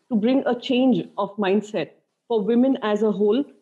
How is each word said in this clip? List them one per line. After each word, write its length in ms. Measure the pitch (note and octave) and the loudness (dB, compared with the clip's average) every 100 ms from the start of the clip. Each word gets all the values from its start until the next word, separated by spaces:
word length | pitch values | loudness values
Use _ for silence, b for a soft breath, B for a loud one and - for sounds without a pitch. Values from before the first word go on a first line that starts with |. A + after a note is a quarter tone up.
| - | -4
to 80 | A3+ | 0
bring 260 | A3 C4 B3 | 2 2 0
a 120 | A#3+ | -4
change 480 | - B3 C4 F#3 - - | -2 0 2 2 -2 -6
of 180 | G3+ - | -6 -2
mindset 540 | F#3+ G#3 G3+ F#3 D3+ - _ _ - | 0 0 -2 -6 -8 -12 _ _ -4
for 120 | A3+ | -2
women 380 | G3 A#3+ C4 C4+ | 0 2 2 0
as 200 | G#3+ G#3 | -2 0
a 100 | G#3+ | 0
whole 320 | F#3+ G#3 A#3+ D4 - | 2 2 0 -2 -10